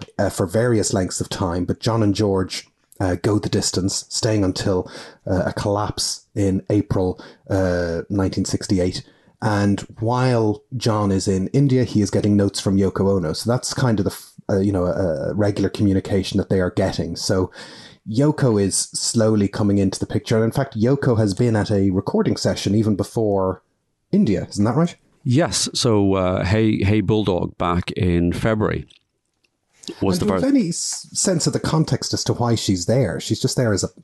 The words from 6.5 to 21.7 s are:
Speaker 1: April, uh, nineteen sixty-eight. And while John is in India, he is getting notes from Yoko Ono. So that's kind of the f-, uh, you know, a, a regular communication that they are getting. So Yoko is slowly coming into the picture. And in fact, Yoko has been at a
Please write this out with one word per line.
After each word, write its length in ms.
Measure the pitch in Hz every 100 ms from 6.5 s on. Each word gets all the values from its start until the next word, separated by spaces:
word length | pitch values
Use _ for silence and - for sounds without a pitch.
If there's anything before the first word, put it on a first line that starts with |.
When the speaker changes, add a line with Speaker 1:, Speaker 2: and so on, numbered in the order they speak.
| 95 -
Speaker 1:
April, 520 | 107 - 101 92 92 - - -
uh, 540 | 98 92 87 87 85 -
nineteen 360 | 98 92 - 95
sixty-eight. 580 | - - 98 90 - - _ _ _
And 400 | 110 101 101 98 - -
while 640 | 110 123 127 120 110 104 - 123
John 340 | 120 107 101
is 160 | 95 98
in 200 | 95 95
India, 340 | 139 139 127
he 180 | 120 107
is 80 | 101
getting 260 | 101 104 101
notes 220 | 101 -
from 180 | 104 98
Yoko 400 | 98 - 98 98
Ono. 160 | 78
So 180 | - 110
that's 220 | 123 -
kind 260 | - 127 104
of 60 | 95
the 60 |
f-, 200 | - - - -
uh, 100 | 98
you 120 | 101
know, 140 | 95 90
a, 440 | - 95 76 82
a 40 | 82
regular 340 | 104 101 95
communication 720 | - 104 98 - 101 92 101
that 100 | -
they 100 | 98
are 120 | 90
getting. 440 | - 95 - 82 85
So 360 | - 98 90 - - - - - -
Yoko 500 | 113 151 147 131 104
is 160 | 98 -
slowly 720 | - - - 117 110 107 101
coming 300 | - 101 101
into 220 | 95 -
the 80 | -
picture. 300 | 110 - 110
And 60 | 113
in 60 |
fact, 240 | 139 131 107
Yoko 440 | 117 143 135 110
has 160 | 110 95
been 200 | 123 107
at 140 |
a 220 | 92